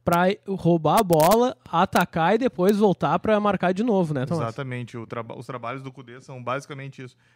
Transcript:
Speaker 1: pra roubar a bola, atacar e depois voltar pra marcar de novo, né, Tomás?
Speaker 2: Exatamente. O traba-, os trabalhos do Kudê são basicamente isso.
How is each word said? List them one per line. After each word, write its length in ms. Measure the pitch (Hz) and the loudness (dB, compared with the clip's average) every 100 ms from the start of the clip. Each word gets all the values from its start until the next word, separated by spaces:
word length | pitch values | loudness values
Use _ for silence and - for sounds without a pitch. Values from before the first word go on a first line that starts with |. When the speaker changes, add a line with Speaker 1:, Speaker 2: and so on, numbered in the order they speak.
Speaker 1:
pra 240 | - 170 185 202 - | 0 2 2 0 -6
roubar 520 | 190 170 170 156 185 | -2 2 2 2 2
a 40 | |
bola, 540 | 190 160 160 226 247 - - | 4 4 6 4 2 -4 -4
atacar 680 | 165 190 214 175 170 165 226 | 0 2 0 0 0 0 2
e 20 | |
depois 400 | 254 - 180 208 | 0 0 2 4
voltar 400 | 214 170 151 175 | 2 2 0 0
pra 220 | - 208 | 0 0
marcar 340 | 208 190 180 | 2 0 0
de 80 | 185 | 0
novo, 320 | 247 196 165 | 0 0 0
né, 100 | 143 | -2
Tomás? 260 | 123 170 117 | -4 -4 -4
Speaker 2:
Exatamente. 460 | 113 135 123 120 120 | -6 -10 -10 -10 -12
O 120 | 110 | -12
traba-, 280 | 117 113 - | -10 -10 -14
os 120 | 120 | -14
trabalhos 340 | 127 117 135 | -12 -10 -10
do 100 | 135 | -14
Kudê 300 | 131 117 127 | -18 -20 -20
são 220 | - 131 | -20 -12
basicamente 580 | 123 135 139 139 135 135 | -8 -8 -8 -16 -16 -16
isso. 160 | 127 _ _ | -20 _ _